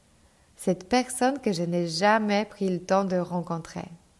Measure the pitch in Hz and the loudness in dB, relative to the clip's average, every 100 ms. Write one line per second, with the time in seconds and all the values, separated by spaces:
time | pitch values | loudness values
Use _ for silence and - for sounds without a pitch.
0 | _ _ _ _ _ - - 180 - 247 | _ _ _ _ _ -6 -2 -2 0 0
1 | 247 - 247 277 226 175 170 175 170 160 | 0 0 0 0 -2 -2 0 0 -2 2
2 | 202 220 214 202 214 - 196 175 180 190 | 4 4 4 0 -2 -2 -2 -2 2 2
3 | 196 185 175 175 165 165 165 175 - 170 | 2 0 0 -4 -4 -6 -8 -12 -12 -14
4 | _ | _